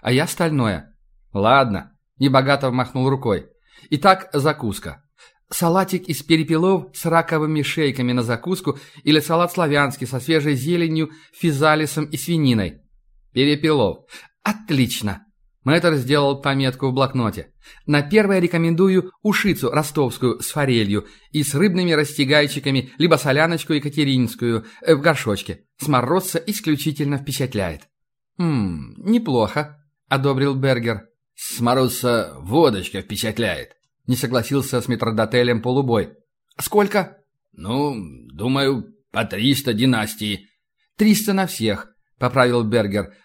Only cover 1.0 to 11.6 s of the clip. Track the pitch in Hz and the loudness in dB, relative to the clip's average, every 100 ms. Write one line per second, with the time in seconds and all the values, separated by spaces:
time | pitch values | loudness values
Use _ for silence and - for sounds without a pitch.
1 | _ _ _ 98 107 135 123 92 - _ | _ _ _ 0 4 4 4 -2 -8 _
2 | _ - 135 131 131 139 135 123 123 131 | _ -2 2 4 4 2 0 -2 -2 0
3 | 131 135 127 92 - _ _ _ - 143 | 0 0 -2 -4 -6 _ _ _ -6 2
4 | 190 190 - 147 147 151 113 - 87 - | 4 4 0 -2 -2 -2 -4 -8 -10 -16
5 | _ _ - _ - - 170 185 190 180 | _ _ -20 _ -12 -2 0 0 0 -4
6 | 170 143 - 160 156 160 180 190 165 - | -4 -6 0 0 2 0 2 0 -2 -8
7 | 170 165 160 160 151 156 143 - 147 131 | 0 0 0 -2 0 -2 -2 0 -2 0
8 | 123 123 117 117 175 180 - 131 - - | -2 0 -2 -4 -4 -4 -4 -6 -8 -8
9 | - 151 147 165 175 - 160 143 139 139 | 0 2 2 0 0 0 0 2 0 -2
10 | 127 127 160 160 147 135 139 175 165 160 | -6 -6 0 0 2 -2 0 0 0 -2
11 | 156 - - - 170 139 | -4 -8 -20 -4 -2 2